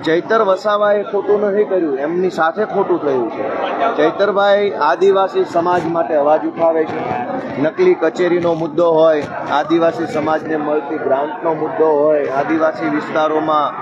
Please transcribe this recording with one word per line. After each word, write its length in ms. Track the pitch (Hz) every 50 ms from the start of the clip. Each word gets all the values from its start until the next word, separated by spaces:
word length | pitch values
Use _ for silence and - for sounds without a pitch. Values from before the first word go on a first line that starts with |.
| -
ચૈતર 380 | 165 160 175 170 - 220 233
વસાવાએ 640 | 220 190 185 185 - 214 208 208 208 208 202 208 202
ખોટું 380 | - 202 202 - - 208 202
નથી 220 | 208 208 190 208 214
કર્યું, 340 | 208 196 185 165 156 135
એમની 320 | 131 139 151 170 180 185 185
સાથે 360 | 160 160 160 165 165 196 214
ખોટું 400 | - - 196 196 185 180 160 147
થયું 260 | 143 135 127 117 107
છે. 420 | - 117 104 - - - - - - - - - 117
ચૈતરભાઈ 720 | 147 151 160 165 - 196 202 196 196 196 202 202 202 202 202
આદિવાસી 760 | - - 143 151 349 330 175 - 190 190 190 185 - 381 185
સમાજ 400 | - - 170 165 175 180 180 156
માટે 300 | 165 170 170 165 - 165
અવાજ 300 | 147 139 147 156 156 156
ઉઠાવે 400 | 160 - - 165 165 165 160 156
છે. 380 | - 127 120 123 123 123 123 123 - - 135 - - 135 131
નકલી 320 | 139 156 156 - 185 180 180
કચેરીનો 600 | - 165 160 160 - 180 175 170 180 170 170 165
મુદ્દો 380 | 160 165 160 147 160 175 170
હોય, 320 | 160 156 160 160 156 151 139 - - - - -
આદિવાસી 560 | 139 143 156 156 165 170 165 165 156 160 165
સમાજને 500 | 156 - 156 147 156 156 - 151 156 156
મળતી 400 | 156 147 143 151 151 147 - 160
ગ્રાન્ટનો 560 | 147 - 131 131 135 147 151 151 - 165 165 160
મુદ્દો 320 | 151 156 151 - 151 160
હોય, 400 | 160 151 143 147 156 151 147 139
આદિવાસી 640 | 135 135 139 143 147 160 160 156 156 156 - 170 156
વિસ્તારોમાં 840 | 147 151 147 - 131 160 156 156 156 156 156 156 156 151 143 131 - -